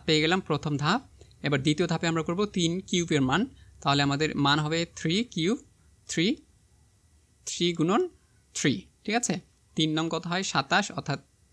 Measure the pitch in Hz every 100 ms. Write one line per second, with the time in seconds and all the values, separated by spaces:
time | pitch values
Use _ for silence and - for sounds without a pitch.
0 | - 156 151 190 - 147 156 143 147 240
1 | - - - - 147 143 143 151 175 165
2 | 170 165 160 175 208 196 165 175 - 180
3 | 170 151 131 156 262 - - - 156 143
4 | 143 139 156 - 139 151 151 165 170 -
5 | 160 185 233 175 165 269 - _ _ _
6 | - - 185 320 - _ _ _ _ _
7 | _ _ _ _ - - 175 170 180 220
8 | 359 - _ _ _ - 151 117 - _
9 | - 226 - 170 - _ _ - 160 156
10 | 165 160 170 180 185 - - 185 202 -
11 | - 139 - _ _